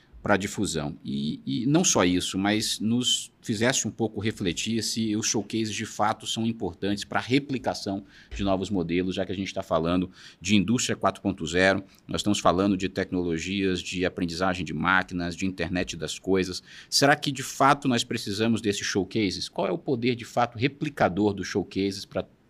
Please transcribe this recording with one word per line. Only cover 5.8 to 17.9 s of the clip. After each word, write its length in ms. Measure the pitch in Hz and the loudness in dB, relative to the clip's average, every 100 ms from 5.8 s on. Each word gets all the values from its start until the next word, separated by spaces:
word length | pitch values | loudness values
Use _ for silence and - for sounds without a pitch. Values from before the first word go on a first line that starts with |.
| 110 | -6
fato 420 | - 107 110 107 | -2 0 0 -4
são 180 | - 113 | -2 -2
importantes 600 | 113 92 87 95 101 - | -2 -6 -4 -2 -2 -2
para 140 | 104 | -4
a 20 | |
replicação 840 | 107 135 139 127 - 87 104 98 - - - - | 2 0 0 -4 -4 -4 -4 -6 -8 -18 -14 -4
de 80 | |
novos 260 | 98 95 95 | 0 0 0
modelos, 460 | 101 82 87 92 92 | -2 0 0 0 -2
já 100 | 90 | -4
que 60 | |
a 40 | 92 | -4
gente 180 | 95 | -4
tá 100 | - | -6
falando 460 | - 82 82 90 90 - - - | 0 0 2 2 0 -6 -20 -12
de 140 | 90 104 | 2 4
indústria 420 | 90 120 - 110 | 4 2 0 0
quatro 240 | 98 - | -2 0
ponto 240 | 101 92 82 | -2 -2 -2
zero, 360 | 87 92 98 - - - | 4 4 4 -2 -16 -6
nós 140 | 95 | -2
estamos 180 | 104 101 | 0 2
falando 360 | 95 87 101 92 | 4 4 4 2
de 140 | 92 | 0
tecnologias 880 | - 92 90 87 80 90 98 95 90 | -4 -4 -2 -2 -2 -2 -2 0 -2
de 260 | 82 92 90 | -4 -2 -2
aprendizagem 600 | - 87 82 95 92 82 | -2 -4 0 0 0 -4
de 80 | |
máquinas, 600 | 78 85 92 92 90 87 80 | -2 2 2 2 -4 -6 -4
de 100 | 95 | -4
internet 500 | 90 82 87 90 87 | -2 -4 -2 -4 -6
das 240 | 78 - | -8 -6
coisas. 420 | - 95 90 87 - - - | 2 2 2 -4 -10 -20 -4
Será 260 | - 139 147 | 2 4 4
que 160 | 147 | 2
de 120 | 135 | -4
fato 440 | 131 - 135 143 | -8 4 4 6
nós 160 | 135 | 4